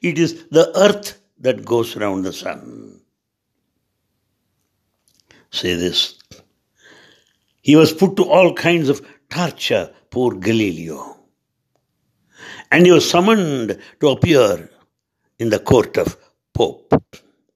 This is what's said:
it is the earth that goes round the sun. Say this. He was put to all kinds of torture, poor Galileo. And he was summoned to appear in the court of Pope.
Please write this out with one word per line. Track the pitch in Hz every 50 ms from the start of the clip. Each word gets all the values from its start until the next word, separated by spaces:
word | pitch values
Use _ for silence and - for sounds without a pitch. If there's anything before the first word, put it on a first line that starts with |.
it | - 175 151 165
is | 170 160 - - - _
the | 143 160 - - - 180
earth | 196 208 202 202 - - - _ _ _ _ _
that | 123 127 123 110 107
goes | - 117 117 113 117 -
round | 104 104 101 95 95 92
the | 95
sun. | - - - 95 85 - - - - 57 53 50 50 50 _ _ _ _ _ _ _ _ _ _ _ _ _ _ _ _ _ _ _ _ _ _ _ _ _ _ _ _ _ _ _ _ _ _ _ _ _ _ _ _ _ _ _ _ _ _ - _ _ _
Say | - - - 90 87
this. | 85 87 90 - - - - - _ _ _ - - _ _ _ _ _ _ _ _ _ - - _ _ _ _ _ _ _ _ _ _ _ _ _
He | _ 143 147
was | 156 160 156
put | 160 - 190 180 -
to | 214 180
all | - 147 185 185 170 -
kinds | - - 170 175 170 151 131
of | 139 - - - _ _ _ _
torture, | - 160 180 151 - - - - 120 98 82 - - _ _ _
poor | - 123 127 120 104
Galileo. | 92 90 107 113 113 107 95 82 80 82 82 76 - - - - _ _ _ _ _ _ _ _ _ _ _ _ _ _ _ _ _ _ _ _ _ _ _ _ _ - - - - - _
And | 135 156 180
he | 180
was | 175 147 - -
summoned | - 175 185 208 226 208 180 151 143 127 113 101 95 - - - _ _
to | 147 143
appear | 127 - - - 156 135 117 101 90 85 - - _ _ _ _ _ _ _ _ _ _ _ _ _ _
in | 117 113
the | 104 98
court | - - 135 117 104 - -
of | - 85 - - _ _ _ _ _ _ _ _
Pope. | - 113 76 - - _ _ - - - _ - - _ _ _ _ _ _ _